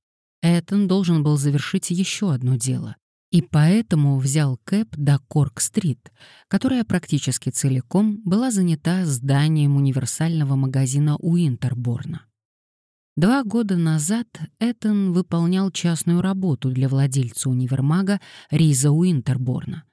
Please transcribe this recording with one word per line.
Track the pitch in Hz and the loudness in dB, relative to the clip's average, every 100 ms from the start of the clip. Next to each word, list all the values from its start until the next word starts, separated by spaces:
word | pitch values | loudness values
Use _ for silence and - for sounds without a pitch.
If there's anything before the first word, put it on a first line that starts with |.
| _ _ _ _ | _ _ _ _
Этан | 165 170 170 202 196 | 0 2 0 0 2
должен | 190 175 165 | 0 2 2
был | 147 147 | 2 2
завершить | 143 143 - 190 - | 2 0 -2 -4 -2
еще | 175 190 - 202 | -2 -2 -2 -2
одно | 127 127 127 | -2 0 0
дело. | 123 123 110 - _ _ - | -2 -4 -6 -14 _ _ -2
И | 170 | 0
поэтому | 175 151 156 214 226 160 143 139 | 2 2 4 2 2 2 2 2
взял | 135 151 143 127 - | 0 0 0 -2 -4
кэб | 202 220 147 | -2 -2 -4
до | 143 143 - | 2 0 0
Корк-стрит, | 151 139 - - - 180 123 - _ - - - | 0 0 -2 -4 -2 -2 -4 -10 _ -20 -20 -4
которая | - 262 254 | -2 0 -2
практически | 226 180 - 147 - - - | 0 -2 0 -2 -2 -4 -6
целиком | - 139 131 - 180 214 208 208 | -2 -2 -2 -2 0 0 -2 -2
была | 196 262 | 0 0
занята | 208 180 156 165 185 175 | 0 0 0 -2 -2 -2
зданием | 127 135 139 151 156 143 139 | -2 0 2 2 2 2 2
универсального | 139 135 127 - 165 160 139 135 | 2 0 -4 -4 -2 0 0 0
магазина | 135 131 131 139 151 147 | 0 0 0 0 0 0
Уинтерборна. | 165 175 160 120 127 120 120 - - 160 _ _ _ _ _ _ _ _ _ - | 0 0 0 0 -4 -4 -4 -4 -6 -12 _ _ _ _ _ _ _ _ _ 0
Два | 185 269 226 | 2 2 0
года | 226 214 180 | -2 0 0
назад | 165 156 151 226 233 - 156 - | 2 0 0 -4 -6 -12 -14 -4
Этан | 226 240 214 208 190 | -4 -2 -2 0 2
выполнял | 175 180 170 170 190 190 | 0 0 0 2 2 0
частную | - 175 165 - 170 | -2 -2 -2 0 2
работу | 190 190 185 135 131 | 2 -2 -2 -2 -2
для | 127 131 | 0 0
владельца | 135 139 135 123 - 131 | 2 0 0 -2 -4 -2
универмага | 127 127 135 139 170 196 202 - - - | -2 0 0 0 0 0 -2 -4 -20 -4
Риза | 151 160 135 143 | 2 4 4 4
Уинтерборна. | 151 185 151 117 123 127 123 - 170 - | 4 2 2 0 -2 -2 -4 -6 -10 -14